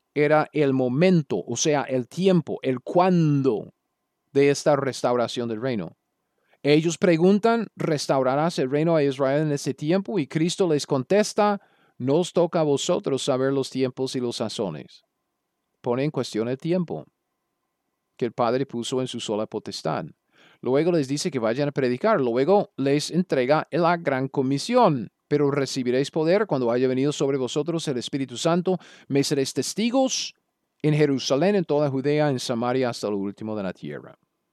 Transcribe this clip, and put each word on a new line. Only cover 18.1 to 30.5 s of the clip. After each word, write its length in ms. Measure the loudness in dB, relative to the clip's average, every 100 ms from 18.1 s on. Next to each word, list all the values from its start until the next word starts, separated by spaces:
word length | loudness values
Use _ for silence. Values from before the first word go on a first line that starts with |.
| -6
que 80 |
el 80 | -4
Padre 340 | 0 0 0 -2
puso 340 | -6 -4 -4
en 60 | -4
su 140 | -8
sola 260 | -6 -4 -4
potestad. 600 | -8 -10 -8 -6 -6 -8 -16 _ _ _ _
Luego 280 | 0 0 2
les 160 | 0 0
dice 240 | -4 -4
que 80 | -2
vayan 300 | -2 -2 -2
a 40 |
predicar. 480 | -2 -2 0 0 0
Luego 520 | 0 0 2 2 0 -2
les 360 | 0 0 0
entrega 560 | -2 0 0 2 0 0
la 260 | 0 0 0
gran 280 | -2 -2 -2
comisión. 880 | -2 0 -2 0 4 4 2 -4 -14 _
"Pero 220 | 0 2
recibiréis 600 | 0 -2 -2 0 0 0
poder 360 | 0 2 2 2
cuando 240 | 0 0
haya 180 | 2 2
venido 240 | 2 0
sobre 240 | 0 0 0
vosotros 500 | -2 -2 -2 -4 -4
el 120 | -6
Espíritu 400 | -4 -6 -6 -4
Santo. 400 | 0 0 0 -2 -6 -20 -2
Me 140 | 0
seréis 300 | 0 0 -2
testigos 840 | -4 -6 -2 0 2 0 -2 -8 -12 _